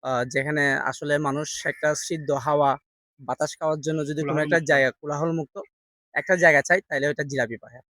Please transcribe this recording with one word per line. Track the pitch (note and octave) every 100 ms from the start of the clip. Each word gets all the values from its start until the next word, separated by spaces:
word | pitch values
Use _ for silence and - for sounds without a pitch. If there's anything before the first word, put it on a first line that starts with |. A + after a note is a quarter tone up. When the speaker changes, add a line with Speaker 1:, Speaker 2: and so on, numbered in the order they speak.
Speaker 1:
আহ, | C3 B2+
যেখানে | B2 C#3 C#3 D3+ C#3+
আসলে | C#3 C#3 C3 D3 D3
মানুষ | D3 C#3 D3+ - D#3+
একটা | - D3+
সিদ্ধ | D3+ - E3 D3
হাওয়া, | C#3 C3+ D3 C#3+ C3+ _ _ _ _
বাতাস | B2+ B2+ D3+ -
খাওয়ার | D#3+ D#3
জন্য | C#3+ D#3+ D3
যদি | D3+
কোনো | D3
একটা | D3+
Speaker 2:
কোলাহলমুক্ত। | D3+ E3 D3+
Speaker 1:
জায়গা, | C#3+ C3+
কোলাহলমুক্ত | - D3 D3 E3 E3 D3+ - - _ _ _ _
একটা | - - F#3
জায়গা | E3 D3
চাই, | - F3+
তাহলে | - D3 C#3+
ওটা | D3
জিলাপি | D3 C3+ A#2 A2+
পাহাড়। | A2 A#2+ _